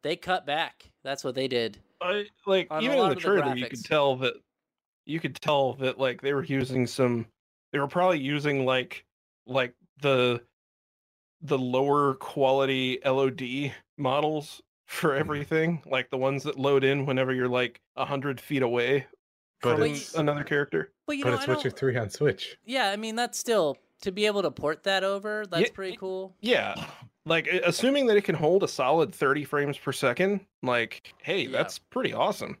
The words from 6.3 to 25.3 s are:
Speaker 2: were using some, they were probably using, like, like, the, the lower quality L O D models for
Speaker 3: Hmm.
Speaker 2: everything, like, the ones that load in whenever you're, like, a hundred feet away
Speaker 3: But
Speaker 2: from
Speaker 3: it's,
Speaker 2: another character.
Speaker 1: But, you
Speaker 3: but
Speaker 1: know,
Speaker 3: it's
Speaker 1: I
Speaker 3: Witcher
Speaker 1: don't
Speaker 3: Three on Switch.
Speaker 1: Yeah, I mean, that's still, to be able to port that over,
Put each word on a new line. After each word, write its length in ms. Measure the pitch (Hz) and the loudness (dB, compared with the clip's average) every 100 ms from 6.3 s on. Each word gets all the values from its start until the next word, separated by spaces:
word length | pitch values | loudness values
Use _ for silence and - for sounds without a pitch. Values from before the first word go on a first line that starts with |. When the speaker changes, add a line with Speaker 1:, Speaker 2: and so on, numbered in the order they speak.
Speaker 2:
were 100 | 143 | -2
using 440 | - 135 131 131 120 | -2 -2 0 0 0
some, 400 | - 127 120 113 _ _ _ _ | 2 0 0 -6 _ _ _ _
they 80 | 147 | -4
were 80 | 139 | -2
probably 320 | 175 185 170 | 2 2 2
using, 460 | 131 147 147 139 127 | 0 -2 0 0 2
like, 400 | 131 123 - _ _ _ _ - | 0 -2 -12 _ _ _ _ -4
like, 280 | 131 123 _ _ _ | -2 -2 _ _ _
the, 400 | 139 131 123 120 _ _ _ _ _ _ _ _ _ _ | 2 4 4 0 _ _ _ _ _ _ _ _ _ _
the 160 | 147 139 | -2 0
lower 580 | 127 127 139 143 143 131 | 2 2 4 4 4 0
quality 840 | - - 131 135 135 131 127 127 | -6 0 4 4 2 0 0 -2
L 160 | 139 131 | 0 2
O 100 | 135 | 2
D 420 | 123 127 131 143 - _ - | -2 -8 -4 -6 -8 _ -4
models 640 | 135 139 151 156 147 - _ _ _ | 0 2 0 -2 -8 -18 _ _ _
for 260 | - 165 | 0 2
Speaker 3:
Hmm. 60 | 139 | 2
Speaker 2:
everything, 600 | - 147 147 160 160 165 - | 0 -4 0 0 2 -2 -2
like, 240 | 131 123 | -2 -2
the 80 | 131 | 0
ones 260 | 131 139 | 0 0
that 140 | 143 135 | -4 -2
load 240 | 135 139 | 4 4
in 220 | 135 143 139 | 4 2 0
whenever 280 | 131 131 | 0 0
you're, 140 | 131 123 | 0 0
like, 340 | 123 123 - _ - | 0 -2 -4 _ -6
a 100 | 135 | -4
hundred 360 | 139 139 127 | -2 -4 -6
feet 200 | - 143 | -4 0
away 460 | 123 123 120 139 135 _ _ _ _ _ | 2 2 2 0 -2 _ _ _ _ _
Speaker 3:
But 140 | 120 117 | 0 2
Speaker 2:
from 80 | |
Speaker 3:
it's, 300 | 151 143 - 165 | 2 0 -6 0
Speaker 2:
another 280 | 151 147 | 0 0
character. 480 | 143 147 143 160 - _ - | 0 -2 0 -2 -4 _ -8
Speaker 1:
But, 100 | 294 | -4
you 60 | |
Speaker 3:
but 60 | 123 | -2
Speaker 1:
know, 40 | 120 | -2
Speaker 3:
it's 100 | - | 0
Speaker 1:
I 40 | 127 | -2
Speaker 3:
Witcher 140 | 131 | -2
Speaker 1:
don't 80 | - | -2
Speaker 3:
Three 180 | 135 123 | -2 0
on 120 | 107 | -4
Switch. 480 | - 147 - - - - | -2 -2 0 -8 -14 -6
Speaker 1:
Yeah, 240 | 262 208 | -2 0
I 60 | 208 | -2
mean, 180 | 220 220 | -6 -4
that's 220 | 240 - | -4 -4
still, 400 | - 220 156 135 _ _ | 0 2 2 -2 _ _
to 100 | 202 | -8
be 140 | 185 208 | 0 0
able 160 | 202 | 2
to 100 | 175 | -2
port 320 | 123 147 156 | -2 -4 -2
that 200 | 196 190 | 0 0
over, 420 | 190 196 208 | 0 -4 -4